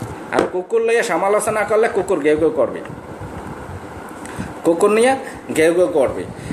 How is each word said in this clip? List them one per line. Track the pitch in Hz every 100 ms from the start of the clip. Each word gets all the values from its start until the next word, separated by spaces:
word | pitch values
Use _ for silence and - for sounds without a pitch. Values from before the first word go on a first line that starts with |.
| - - - 120
আর | -
কুকুর | 185 185 226
লইয়া | 226 233
সমালোচনা | - 165 196 208 214 214
করলে | 208 220 220
কুকুর | 202 185 170
ঘেউ | 147 151
ঘেউ | 160
করবে। | 143 107 90 - - - - - - - - - - - - - - - - - -
কুকুর | 165 170 208
নিয়ে | 214 254 262 - - - 127
ঘেউ | 160
ঘেউ | 170 175
করবে। | 151 117 95 87 - -